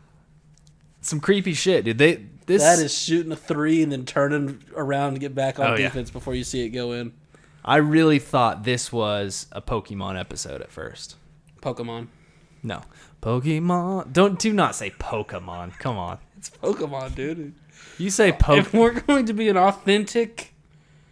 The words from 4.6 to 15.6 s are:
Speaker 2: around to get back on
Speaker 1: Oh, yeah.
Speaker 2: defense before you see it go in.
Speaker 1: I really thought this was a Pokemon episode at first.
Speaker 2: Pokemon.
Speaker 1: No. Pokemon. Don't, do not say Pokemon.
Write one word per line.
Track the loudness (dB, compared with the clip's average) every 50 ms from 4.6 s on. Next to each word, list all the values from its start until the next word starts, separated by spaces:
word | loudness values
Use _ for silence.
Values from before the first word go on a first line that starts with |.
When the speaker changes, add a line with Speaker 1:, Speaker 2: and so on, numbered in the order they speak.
| -16 -12 -8
Speaker 2:
around | -6 -4 -2 0 0 0 -2 -2
to | -6
get | -8 -6 -4
back | -2 -2 -2 0 0
on | 0
Speaker 1:
Oh, | 0
yeah. | 2 2 0
Speaker 2:
defense | 0 -2 -6 -10 -10
before | -12 -12 -8 -6 -6
you | -6 -6
see | -6 -6 -6 -6
it | -6
go | -6 -6 -6 -6
in. | -6 -8 -8 -10 -12 _ _ _ _ -20 _ _ _ -8 0
Speaker 1:
I | 2 4
really | 4 4 4 4 4 6 6 4 2
thought | 0 0 2 2 2 2 0 -2 -2
this | -2 -2 -2 -4 -4
was | -2 -2 -2 0 0 -2 -4 -4 -6 -10 -12 -12 -14
a | -12
Pokemon | -6 -4 -4 -4 -4 -6 -10 -8 -8 -8 -6 -8
episode | -8 -10 -10 -10 -10 -10 -10 -12
at | -14 -14
first. | -14 -14 -14 -14 -14 -16 -18 -18 -20 _ _ -20 _ _ _ _ _ -10
Speaker 2:
Pokemon. | -8 -8 -8 -8 -8 -10 -10 -10 -12 -14 _ _ _ _ _ _ _ _ _ _
Speaker 1:
No. | -10 -10 -10 -10 -12 -18 -20 -20 -20 -20 _ -8
Pokemon. | -4 -2 -2 -2 0 0 -2 0 0 0 0 0 -2 -2 -4 -6 -6 0
Don't, | 4 4 4 4 4
do | 0 -2 0
not | 2 2 2 0 0
say | -4 -10 -10
Pokemon. | -10 -10 -10 -6 -6 -6 -6 -6 -10 -12 -10 -12 -12 -12